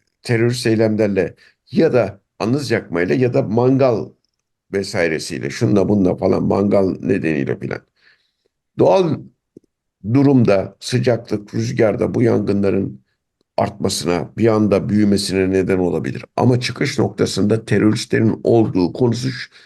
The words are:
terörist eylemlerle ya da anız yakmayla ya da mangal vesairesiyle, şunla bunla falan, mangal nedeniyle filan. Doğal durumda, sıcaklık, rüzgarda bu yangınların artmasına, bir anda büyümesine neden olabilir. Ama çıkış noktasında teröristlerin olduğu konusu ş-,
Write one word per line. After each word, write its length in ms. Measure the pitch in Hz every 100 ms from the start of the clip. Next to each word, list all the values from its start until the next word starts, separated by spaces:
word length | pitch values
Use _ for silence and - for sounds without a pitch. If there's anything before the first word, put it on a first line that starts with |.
| _ _
terörist 440 | - 117 117 120 120
eylemlerle 680 | 110 113 107 107 98 82 - _ _ _
ya 220 | 165 160
da 280 | 127 98 - _ -
anız 320 | 104 135 127
yakmayla 440 | 110 - 85 90
ya 200 | 147 123
da 80 | 131
mangal 680 | 123 110 127 135 135 107 - _ _ _ _ _ _
vesairesiyle, 760 | 98 95 101 85 78 - 73 64
şunla 380 | - 110 101 92
bunla 280 | 104 90 90
falan, 260 | 95 92
mangal 540 | 82 98 101 101 95 -
nedeniyle 580 | - 101 80 76 64 60
filan. 220 | - - - _ _ _ _ _ _ _ _ -
Doğal 420 | 143 190 175 - - _ _ - _ _ _ _ 98
durumda, 640 | 127 139 135 104 98 92 -
sıcaklık, 760 | - 123 127 117 - 104 -
rüzgarda 600 | 113 113 127 110 110 -
bu 80 | -
yangınların 760 | 113 110 101 101 101 98 92 - _ _ _ _ _ -
artmasına, 760 | 98 - 101 - 73 87 - -
bir 80 | 113
anda 420 | 107 107 95 82
büyümesine 600 | 104 104 98 - 95 92
neden 280 | 95 92 95
olabilir. 460 | 90 80 67 - - -
Ama 240 | 110 123
çıkış 380 | 127 - 143 -
noktasında 640 | 110 - 101 - 101 110
teröristlerin 760 | - 104 107 113 - 120 113 -
olduğu 480 | - 117 110 92 85
konusu 380 | - 123 113 131
ş-, 200 | 123 - _